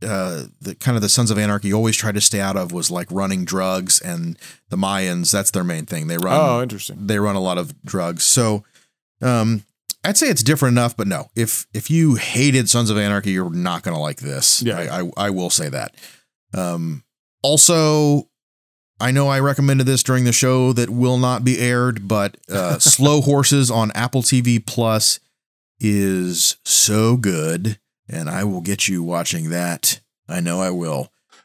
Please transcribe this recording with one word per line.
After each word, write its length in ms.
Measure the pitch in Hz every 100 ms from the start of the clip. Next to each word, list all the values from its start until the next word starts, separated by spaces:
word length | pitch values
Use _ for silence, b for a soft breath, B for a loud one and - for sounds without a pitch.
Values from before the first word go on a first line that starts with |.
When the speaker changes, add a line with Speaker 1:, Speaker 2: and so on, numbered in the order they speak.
Speaker 1:
uh, 420 | 110 98 92 80 60 _
the 140 | 95 -
kind 200 | 131 117
of 60 |
the 60 | 104
Sons 200 | - 113
of 80 | 104
Anarchy 340 | 104 101 101
always 220 | 107 113 107
tried 180 | 110
to 60 | 101
stay 180 | - 101
out 160 | 98 98
of 160 | 87
was, 180 | 87 82
like, 180 | 87 87
running 340 | 92 98 95
drugs, 560 | 85 95 92 95 92 -
and 380 | 90 85 85 82 B B _
the 60 | 92
Mayans, 540 | 95 98 92 87 85
that's 180 | 101 95
their 140 | 98
main 200 | 90 80
thing. 220 | 78 85 78
They 100 | 85
run 200 | 92 147
Speaker 2:
Oh, 220 | 143 120
interesting. 440 | 123 101 - 98 101
Speaker 1:
they 120 | 104
run 180 | 104 98
a 40 |
lot 180 | 92 90
of 160 | 82 -
drugs. 380 | - 98 85 87
So, 400 | - 131 113 104 b b b _ _ _
um, 440 | 127 120 110 107 - _ - - 185
I'd 120 | 202
say 100 | 294
it's 140 | 165
different 320 | 117 151 131
enough, 200 | 120 120 -
but 80 | 98
no. 240 | 78 -
If, 320 | 113 113 - -
if 180 | 104 -
you 260 | 165 156 113
hated 520 | - 113 143 131 104
Sons 220 | 120 110
of 80 | 107
Anarchy, 320 | 101 101 101
you're 160 | 92 90
not 340 | 87 90 87
gonna 160 | 92 80
like 200 | 76 69
this. 420 | 71 67 - -
Speaker 2:
Yeah. 160 | 117 90
Speaker 1:
I, 220 | 71 90
I, 100 | 87 -
I 140 | 101
will 180 | 92 87
say 220 | - 73
that. 240 | 67 52 B B B B _ _
Um, 500 | 95 87 85 82 78 - _ _ _
also, 880 | 139 151 - 165 156 151 147 143 - _ _ _ _ _ _ -
I 100 | 120
know 160 | 139 139
I 120 | 135
recommended 460 | 139 139 139 135 127
this 160 | 131
during 220 | - 127
the 80 | 120
show 420 | 113 131 127 127
that 160 | 120 113
will 260 | 120 127 127
not 260 | 127 127
be 160 | 127 113
aired, 480 | 123 123 127 110 98
but, 300 | 107 101 - -
uh, 280 | 98 87 -
Speaker 2:
<laughs> 20 |
Speaker 1:
Slow 420 | - - 143 151
Horses 480 | 131 139 135 139 123
on 220 | 113 107
Apple 300 | - 120 131
T 200 | - 127
V 160 | 120 117
Plus 600 | - - 113 110 - - _ _ _ _ _ -
is 800 | 107 101 98 92 90 82 - - -
so 500 | - 107 107 113 123
good, 640 | 104 82 80 85 107 104 _ _ -
and 220 | 82 76
I 160 | 90
will 160 | 101 90
get 280 | 87 98 -
you 140 | 92
watching 460 | 85 85 85 85 80
that. 500 | 87 87 82 - - _ _ -
I 120 | 87
know 200 | 85 87
I 100 | 92
will. 400 | 90 82 69 64 b b b